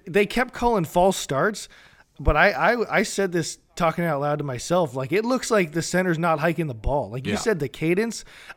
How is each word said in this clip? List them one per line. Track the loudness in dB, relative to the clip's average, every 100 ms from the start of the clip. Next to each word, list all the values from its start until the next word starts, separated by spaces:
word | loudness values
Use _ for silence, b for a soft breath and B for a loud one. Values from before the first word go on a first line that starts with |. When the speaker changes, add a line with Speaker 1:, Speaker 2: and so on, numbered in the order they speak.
| -2
Speaker 1:
they | 0 2
kept | 0 -4
calling | -2 0 0 2
false | 4 4 2
starts. | -2 0 0 -2 -10 B B B B -2
But | 2 6
I, | 4
I, | 4 2 2 0 0
I |
said | 0 0 -2
this | -2 -4 -8 _ -2
talking | 0 0 0
out | 0
loud | 0 -2
to |
myself, | -4 -6 0 0 0 -2
like, | -2
it | -2 0
looks | -2 2
like | 0 0
the | -2
center's | -2 0 0 0
not | 0 2
hiking | 0 0 -4
the | -4
ball. | -2 -2 -2
Like | -6 -4
you |
Speaker 2:
Yeah. | -2
Speaker 1:
said, | 0 0
the | -2
cadence, | -2 0 0 0 -6 B B B